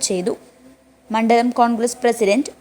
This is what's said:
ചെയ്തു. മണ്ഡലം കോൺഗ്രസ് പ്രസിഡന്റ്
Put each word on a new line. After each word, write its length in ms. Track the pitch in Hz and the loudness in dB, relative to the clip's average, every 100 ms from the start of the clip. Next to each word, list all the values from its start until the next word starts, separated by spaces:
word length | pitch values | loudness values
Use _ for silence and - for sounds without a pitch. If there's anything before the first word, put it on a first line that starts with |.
| - | -4
ചെയ്തു. 260 | 185 180 - - _ - _ _ _ - | -4 -4 -8 -12 _ -20 _ _ _ -8
മണ്ഡലം 400 | 220 226 240 247 240 | -2 2 2 2 2
കോൺഗ്രസ് 380 | 233 226 240 - | 0 0 -4 -2
പ്രസിഡന്റ് 480 | 240 226 202 214 294 - | -2 2 2 2 -2 -6